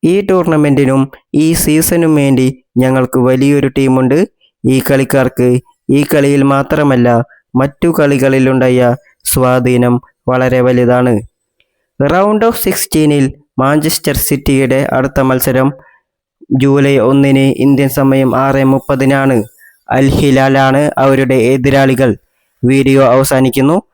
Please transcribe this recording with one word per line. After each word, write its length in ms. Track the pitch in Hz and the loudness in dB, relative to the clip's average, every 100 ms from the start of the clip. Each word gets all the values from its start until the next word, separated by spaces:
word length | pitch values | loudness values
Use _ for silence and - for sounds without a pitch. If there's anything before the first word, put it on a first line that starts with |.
ഈ 120 | 165 190 | 0 -2
ടൂർണമെന്റിനും 800 | 202 185 170 156 147 139 135 135 135 - _ - | 0 -2 0 0 0 0 0 0 -2 -8 _ -2
ഈ 100 | 156 | -2
സീസണും 600 | 165 - 151 160 175 165 151 | -2 0 -2 0 0 0 0
വേണ്ടി 320 | 139 131 131 131 _ - | 2 0 0 -4 _ -2
ഞങ്ങൾക്ക് 420 | 131 131 127 131 | 0 0 -2 0
വലിയൊരു 480 | 123 131 139 143 139 | 0 0 0 0 -2
ടീമുണ്ട്. 520 | 131 135 131 127 143 196 _ _ _ | -2 0 0 0 0 -2 _ _ _
ഈ 120 | 127 131 | -2 -2
കളിക്കാർക്ക് 680 | - 135 131 139 127 - 123 127 _ _ - | 0 -2 0 0 -2 -2 0 0 _ _ -2
ഈ 100 | 135 | -2
കളിയിൽ 380 | 147 151 143 143 | 0 0 2 2
മാത്രമല്ല, 640 | 139 139 139 151 147 127 120 117 127 _ _ 127 | 2 0 -2 -2 0 2 2 0 -2 _ _ -4
മറ്റു 340 | 139 - 170 | -4 -2 -4
കളികളിലുണ്ടായ 880 | 165 147 139 135 135 131 131 127 127 123 120 _ _ - | 0 0 0 0 2 0 0 0 2 0 -2 _ _ -6
സ്വാധീനം 680 | - 127 127 123 123 123 123 - _ - | -2 0 0 0 0 0 -2 -4 _ -4
വളരെ 320 | 127 127 127 | -2 0 0
വലുതാണ്." 520 | 123 123 123 123 127 110 110 _ _ _ _ _ _ _ | 0 2 2 2 0 -2 -6 _ _ _ _ _ _ _
Round 420 | 139 175 202 214 | -2 0 0 0
of 120 | 226 233 | -2 -2
sixteen-ൽ 680 | - 190 - 156 156 147 135 - _ - | -4 -6 -4 0 0 0 -2 -6 _ -4
മാഞ്ചസ്റ്റർ 560 | 131 151 156 - - 131 | -2 0 -2 -4 -4 -4
സിറ്റിയുടെ 640 | - 143 143 135 135 131 139 | -4 -4 0 0 0 -2 -2
അടുത്ത 280 | 131 135 - | -2 -4 -2
മത്സരം 480 | 131 131 135 127 135 139 - _ _ _ _ _ - 135 | -2 -2 -2 0 -2 -4 -20 _ _ _ _ _ -6 -2
ജൂലൈ 360 | 139 139 139 135 | 0 2 2 2
ഒന്നിന് 480 | 117 139 139 135 135 - | 2 2 2 2 2 0
ഇന്ത്യൻ 320 | 135 139 139 | 0 0 0
സമയം 400 | 131 135 135 131 127 | 0 0 0 0 0
ആറ് 260 | 135 135 135 | -2 0 0
മുപ്പതിനാണ്. 720 | 135 - 135 131 139 135 123 104 _ - _ - | -2 -2 -2 0 0 0 -2 -4 _ -20 _ -6
അൽ 180 | 120 135 | -2 0
ഹിലാലാണ് 720 | 131 143 131 135 135 135 135 147 - | 0 0 2 2 2 2 0 -2 0
അവരുടെ 400 | 135 135 131 131 117 | 0 0 0 0 0
എതിരാളികൾ. 680 | 135 131 135 135 131 131 101 _ _ _ _ | 0 0 0 0 0 0 -2 _ _ _ _
വീഡിയോ 380 | 120 135 135 135 135 | 0 0 2 2 4
അവസാനിക്കുന്നു. 720 | 127 135 135 131 127 135 175 - | 2 2 0 0 0 0 0 -4